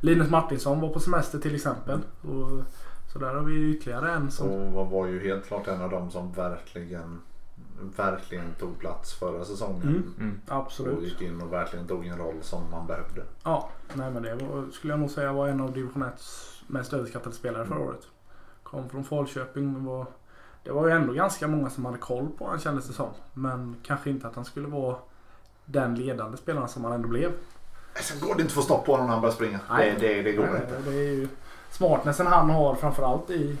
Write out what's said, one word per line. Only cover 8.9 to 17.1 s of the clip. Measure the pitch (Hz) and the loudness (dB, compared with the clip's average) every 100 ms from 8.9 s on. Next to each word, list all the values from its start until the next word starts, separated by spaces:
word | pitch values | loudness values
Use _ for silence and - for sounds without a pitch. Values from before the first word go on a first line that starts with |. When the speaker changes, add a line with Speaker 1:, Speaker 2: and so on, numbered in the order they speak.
| 85 - | 0 0
Speaker 2:
förra | - 90 87 90 | 0 -2 -4 -6
säsongen. | 101 107 92 143 | -4 -2 0 2
Speaker 1:
Mm. | 170 190 - | 2 0 -4
Speaker 3:
Mm. | 110 98 - | -4 -4 -4
Speaker 1:
Absolut. | 135 135 - 127 85 | -4 -2 -4 -4 -4
Speaker 2:
Och | |
gick | 85 90 | -4 -4
in | 90 85 | -4 -4
och | 85 | -4
verkligen | 87 85 85 87 | -4 -4 -4 -4
tog | 90 87 | -6 -4
en | 87 | -6
roll | 82 80 | -6 -6
som | - 87 85 | -4 0 0
man | 82 85 | 0 0
behövde. | 80 - - - - | -2 -2 -2 -4 -6
Speaker 1:
Ja, | - 156 - - - | -2 -2 -2 -8 -6
nej, | 135 131 | -6 -4
men | 123 | -4
det | 113 117 | -4 -4
var, | 135 139 131 | -4 -6 -8
skulle | - 151 | -8 -4
jag | 151 | 0
nog | 147 | 0
säga | 147 139 | 0 -2
var | 139 139 | 0 0
en | 135 | 0
av | 131 | -2
division | 127 127 139 | -4 -6 -4
etts | 127 - - - - - - | -6 -6 -14 -14 -14 -16 -8
mest | 135 123 | -6 -2
överskattade | 143 117 | -4 -4